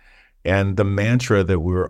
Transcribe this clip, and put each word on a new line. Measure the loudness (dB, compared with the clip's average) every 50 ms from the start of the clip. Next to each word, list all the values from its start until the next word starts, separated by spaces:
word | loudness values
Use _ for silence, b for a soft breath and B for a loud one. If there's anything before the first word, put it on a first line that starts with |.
| b b b b b b b b -4
And | -2 0 0 0 0 0
the | 0 0
mantra | 0 0 0 0 0 0 0 0 2 2 2 2
that | 2 0 0
we're | 0 0 -2 -2 -2 -2